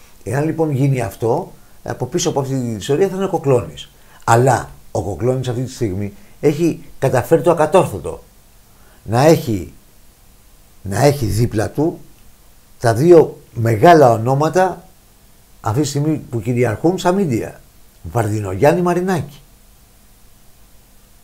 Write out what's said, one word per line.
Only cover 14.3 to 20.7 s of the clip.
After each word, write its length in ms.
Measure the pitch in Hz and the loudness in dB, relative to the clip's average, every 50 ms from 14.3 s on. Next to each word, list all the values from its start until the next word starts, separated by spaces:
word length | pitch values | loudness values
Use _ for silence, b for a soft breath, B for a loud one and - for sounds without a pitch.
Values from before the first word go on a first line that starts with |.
| 135 139 151 160 156 180 185 185 175 - - - - _ _ _ _ _ _ - - _ _ - - - | 0 0 0 0 2 2 0 0 -2 -6 -16 -20 -20 _ _ _ _ _ _ -20 -20 _ _ -20 -18 -10
αυτή 200 | - 110 104 127 | -6 -4 -2 -2
τη 60 | 151 | -2
στιγμή 360 | 135 - 143 143 156 156 127 - - | -2 -2 -2 -2 -2 -2 -4 -6 -8
που 100 | - 117 | -8 -8
κυριαρχούν 580 | 98 120 127 120 123 117 107 - - 160 185 185 | -4 -4 -2 0 0 0 -2 -2 0 -2 0 0
στα 140 | - 180 180 | 0 0 0
μίντια. 460 | 196 202 160 113 104 85 78 - - - - _ - - - _ _ - 87 80 | 0 0 -2 -2 -4 -4 -6 -12 -16 -20 -20 _ -20 -20 -20 _ _ -14 -6 -4
Βαρδινογιάννη, 720 | 117 110 104 107 110 104 95 92 101 117 143 160 180 175 | -2 -2 -2 -2 -4 -6 -6 -4 2 2 2 4 2 2
Μαρινάκη. 580 | 175 175 175 180 190 190 160 - - - - - - - - _ _ - _ _ _ _ _ _ - - _ _ - - _ _ - - _ - _ | 0 0 -2 -2 -2 -2 -4 -4 -8 -12 -20 -20 -20 -20 -20 _ _ -20 _ _ _ _ _ _ -20 -20 _ _ -20 -20 _ _ -20 -20 _ -20 _